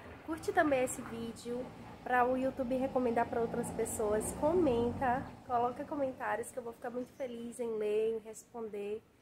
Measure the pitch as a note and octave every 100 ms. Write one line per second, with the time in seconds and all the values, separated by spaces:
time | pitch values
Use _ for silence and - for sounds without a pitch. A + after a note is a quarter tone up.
0 | - - - D#4+ - G4 D#4 C4+ B3+ -
1 | A3+ A3+ A#3 A3+ A#3 B3 C4 - - -
2 | - B3 B3 B3+ C4 C4 B3 B3+ C4 B3+
3 | B3 A#3 A3+ A#3+ A3+ A#3 A#3 - A3+ -
4 | G#3 G#3+ G#3+ - D4 F4+ D#4 A#3 A#3+ A#3
5 | C4 B3+ - - - B3 A#3+ B3 C#4+ D4
6 | C4+ B3+ A3+ G#3+ A#3+ - A#3 A#3 B3 A#3+
7 | B3 - C4 A#3 A#3 A3+ A#3 A3 G#3 G#3+
8 | A3 A3+ A3 A3 - A#3+ A3 G3+ G3+ G#3+
9 | - _